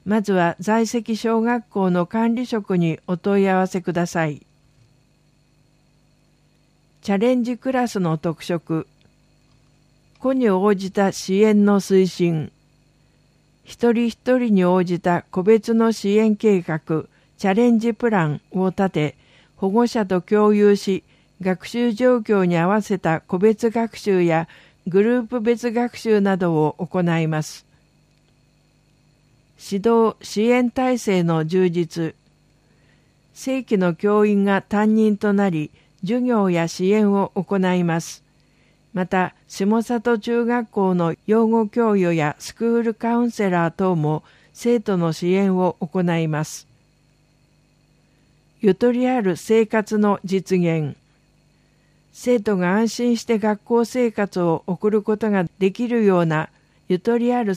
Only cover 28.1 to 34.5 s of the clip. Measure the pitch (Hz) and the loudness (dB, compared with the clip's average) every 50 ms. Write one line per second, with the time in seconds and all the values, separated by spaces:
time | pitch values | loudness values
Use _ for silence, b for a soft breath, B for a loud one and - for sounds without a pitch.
28.1 | _ _ _ _ _ _ _ _ _ _ _ _ _ _ _ _ _ _ _ _ | _ _ _ _ _ _ _ _ _ _ _ _ _ _ _ _ _ _ _ _
29.1 | _ _ _ _ _ _ _ _ _ - - - 196 202 196 233 233 226 226 214 | _ _ _ _ _ _ _ _ _ -18 -10 -6 -4 -2 0 2 4 4 2 2
30.1 | - - - - - 202 220 233 247 247 254 233 - 269 254 254 254 233 - 220 | 0 -6 -12 -8 -4 0 2 2 2 2 2 0 -2 -2 -2 0 -2 -2 0 0
31.1 | 190 180 170 170 165 160 156 160 185 185 185 180 165 175 170 156 - 170 165 156 | 2 2 2 2 0 0 -2 0 0 0 0 2 0 -2 -4 -4 -4 -6 -6 -6
32.1 | - _ _ _ _ _ _ _ _ _ b b b b b b b b b b | -8 _ _ _ _ _ _ _ _ _ b b b b b b b b b b
33.1 | b b b b _ - - 262 262 262 240 - 220 190 185 175 165 - - 208 | b b b b _ -10 -6 -4 -4 -4 -2 -2 0 2 2 0 0 0 0 2
34.1 | 208 214 208 214 208 202 196 202 | 4 4 4 4 2 2 2 2